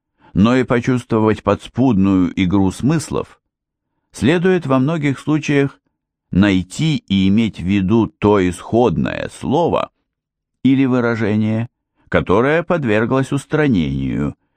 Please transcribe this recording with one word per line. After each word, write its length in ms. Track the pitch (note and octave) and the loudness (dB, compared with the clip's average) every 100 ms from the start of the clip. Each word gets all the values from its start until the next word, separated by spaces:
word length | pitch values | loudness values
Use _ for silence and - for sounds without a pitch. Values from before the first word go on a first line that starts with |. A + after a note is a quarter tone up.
| _ _ _ | _ _ _
но 220 | - G#2+ B2+ | 0 2 2
и 80 | |
почувствовать 800 | B2 B2 A#2+ B2+ - A2+ A2 G#2 | 0 0 0 -2 -2 0 0 0
подспудную 880 | - G2+ - - C3 G2 F#2+ F#2+ F2+ - | 0 -2 -2 -2 2 2 2 2 2 0
игру 280 | F#2 G2 F#2+ | 0 2 0
смыслов, 680 | - B2 D#3+ - B1 - _ _ _ _ _ _ _ _ | 0 -2 -2 -4 -8 -8 _ _ _ _ _ _ _ _
следует 540 | - G#2+ F3 F#3 F#3 D3 | -4 0 2 2 0 0
во 120 | C3 | 0
многих 400 | C3 E3+ C#3+ C3 | 0 -2 -4 -4
случаях 600 | - D3+ C#3+ C#3+ C#3 - _ _ _ _ _ | -4 -4 0 0 0 -4 _ _ _ _ _
найти 680 | F2 G#2 F#2+ F2+ - D#3 D3 | 0 2 2 -2 -4 -2 -2
и 320 | - G2 F#2+ | -2 0 2
иметь 320 | G2+ A2+ - | 2 0 -4
в 40 | |
виду 420 | E2+ G2+ F#2 A2+ G#2 | -2 -2 2 2 0
то 340 | - G#2 G#2 F2+ | 0 2 4 2
исходное 800 | E2+ - A2+ A#2+ D#2+ A#1 G1+ G1+ - | -2 -2 0 2 0 -4 -6 -10 -10
слово 520 | D2 C#3 E3 E2+ - _ _ _ _ _ _ _ | -4 -2 0 -2 -4 _ _ _ _ _ _ _
или 220 | C3 C3+ C3+ | 0 2 2
выражение, 840 | B2+ A#2+ A2+ A2 G#2+ G#2+ A2 A#2 _ _ _ - | 0 0 -2 -2 0 -2 -2 -6 _ _ _ -4
которое 540 | E2+ D#2 F#2+ C3 D#3+ | -2 0 0 2 0
подверглось 680 | E3+ F3 C3 G#2 A2+ C3 C3+ | -2 -2 0 0 0 -2 -2
устранению 1000 | C#3 - D3+ D3+ G2+ D2 C#2 C2+ A#1+ C#2+ - _ | -4 -4 -2 0 0 0 -2 -4 -4 -6 -8 _